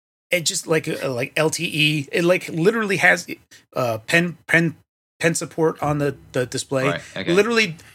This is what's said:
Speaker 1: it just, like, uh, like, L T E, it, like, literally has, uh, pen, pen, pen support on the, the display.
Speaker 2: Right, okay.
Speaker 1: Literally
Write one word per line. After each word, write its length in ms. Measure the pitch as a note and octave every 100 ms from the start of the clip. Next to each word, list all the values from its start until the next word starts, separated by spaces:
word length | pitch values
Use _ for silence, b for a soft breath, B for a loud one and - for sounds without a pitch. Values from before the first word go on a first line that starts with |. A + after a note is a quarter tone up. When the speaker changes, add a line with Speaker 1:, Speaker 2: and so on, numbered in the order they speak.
| _ _ -
Speaker 1:
it 100 | F3+
just, 260 | D3 F#3 -
like, 200 | D#3+ D#3+
uh, 240 | - C#3
like, 220 | B2 C3+ -
L 140 | D#3
T 160 | D#3 F3
E, 420 | D#3 D3+ D3+ C#3
it, 120 | -
like, 260 | E3+ F3+ -
literally 480 | E3+ F3 A#3 G#3 F3+
has, 300 | F3 F3+ - - _ B B -
uh, 240 | B2 A2
pen, 380 | - E3+ F3 - -
pen, 280 | D#3+ E3 - _ _ _ -
pen 160 | E3 D#3+
support 460 | E3+ - D#3+ D#3+
on 180 | D3 D3
the, 180 | C#3+ C#3 -
the 120 | C3+ B2
display. 400 | B2 - C3+ C3
Speaker 2:
Right, 120 | - - -
okay. 180 | F#2+
Speaker 1:
Literally 440 | F3+ G#3+ A#3 G#3 D#3 b